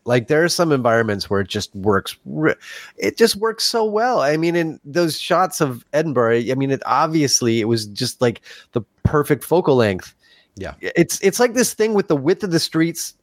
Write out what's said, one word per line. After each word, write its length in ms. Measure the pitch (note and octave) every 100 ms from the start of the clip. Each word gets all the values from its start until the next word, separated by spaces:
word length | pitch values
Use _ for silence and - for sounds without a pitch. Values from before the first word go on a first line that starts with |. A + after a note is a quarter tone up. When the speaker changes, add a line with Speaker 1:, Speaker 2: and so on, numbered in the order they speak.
Speaker 1:
Like, 240 | - B2 A2
there 160 | D3+
are 40 | E3+
some 220 | - E3+
environments 580 | C#3 A#2+ A2+ A2+ G2+ F#2
where 120 | G2
it 80 | G2
just 260 | G#2+ -
works 420 | G2+ F#2+ G2 - - -
re-, 280 | D3+ D#3 - - - - -
it 200 | - -
just 180 | A3+
works 300 | G3+ A3 A3
so 200 | - A#3
well. 360 | A3 G#3 A#3+ A3+
I 160 | C#3 D#3
mean, 180 | E3
in 240 | E3+ E3 D3
those 340 | C#3+ C#3+ E3+ -
shots 420 | - E3+ F#3 -
of 240 | D3 A#2+ -
Edinburgh, 500 | D3 E3 C3 A#2 A#2 A#2
I 40 |
mean, 160 | C3 C3+
it 120 | C3 -
obviously, 720 | B2+ D#3 D#3+ C#3 - A#2+ A2+
it 40 |
was 220 | G#2+ A#2 G#2
just, 340 | G2+ B2+ -
like, 220 | A#2+ A2 - - -
the 120 | A#2+ G#2 _
perfect 400 | - D3+ C#3+ C#3+
focal 320 | - E3 F3+
length. 400 | C3 A2 F#2 - _ _ _ _
Speaker 2:
Yeah. 200 | - F2+ -
Speaker 1:
It's, 380 | F#2 - E3 -
it's 180 | F#3+ -
like 140 | B3
this 200 | A#3 A#3
thing 180 | - A3
with 140 | G#3 F#3
the 80 |
width 300 | D3 C3+ G3
of 80 | G3+
the 80 | D#3
streets 540 | - D#3+ E3 E3 - -